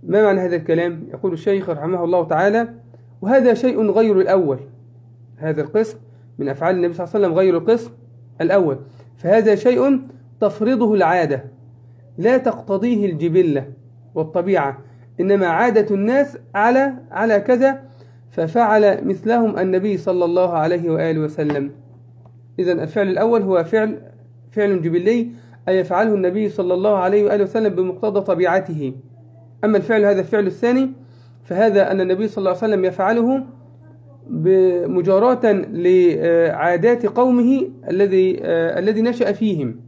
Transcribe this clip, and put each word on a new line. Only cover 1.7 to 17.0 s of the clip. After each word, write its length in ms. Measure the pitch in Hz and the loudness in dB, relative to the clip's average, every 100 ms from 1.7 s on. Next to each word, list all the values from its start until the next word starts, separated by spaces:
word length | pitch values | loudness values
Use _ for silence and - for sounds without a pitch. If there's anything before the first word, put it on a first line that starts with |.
رحمه 340 | 156 156 185 | -6 -4 -4
الله 200 | 170 180 | 0 0
تعالى: 440 | 160 160 190 220 233 - - - - - | 0 0 2 0 -2 -10 -20 -20 -20 -10
"وهذا 320 | 190 269 247 | 0 2 4
شيء 360 | 226 254 226 220 | 2 0 0 0
غير 300 | 196 226 190 | 2 2 2
الأول". 380 | 190 190 160 131 - - - - - - - - | 2 2 0 -4 -8 -20 -20 -20 -20 -20 -20 -10
هذا 260 | 156 156 | -6 -4
القسم 360 | 147 208 220 - - - - - | -2 -2 -2 -6 -20 -20 -20 -8
من 100 | 139 | -8
أفعال 260 | 131 165 | -2 -2
النبي 200 | 185 175 | 0 -2
صلى 100 | 165 | -4
الله 100 | 175 | -6
عليه 120 | 220 196 | 0 0
وسلم 120 | 165 | 2
غير 180 | 190 170 | 2 2
القسم 340 | 165 233 - - - - - - | 0 0 -2 -18 -20 -20 -20 -6
الأول، 380 | 165 196 165 131 - - - - | 0 2 2 -2 -10 -20 -20 -8
فهذا 380 | 165 214 220 | 2 4 4
شيء 460 | 202 247 247 269 269 262 - - - | 2 2 2 2 0 -2 -20 -20 -2
تفرضه 540 | 208 208 220 262 220 | -2 0 0 2 2
العادة 500 | 208 165 180 156 135 - - - - - - - - | 2 2 2 0 -4 -6 -20 -20 -20 -20 -20 -20 -2
لا 200 | 196 254 | 2 2
تقتضيه 680 | 262 - - 196 233 233 202 | 0 -4 -4 -2 0 0 -2
الجبلة 600 | 156 170 170 175 139 135 - - - - | -2 0 2 2 0 -4 -16 -20 -20 -12
والطبيعة، 640 | 160 156 180 175 185 139 135 - - - - | -8 -4 -4 0 0 -2 -6 -18 -20 -20 -6
إنما 260 | 185 196 180 | 0 2 2
عادة 480 | 165 240 220 208 | 0 2 2 0
الناس 440 | 196 208 262 277 - - | -2 0 0 0 -4 -10
على، 380 | 196 220 254 277 254 | 0 2 2 0 -4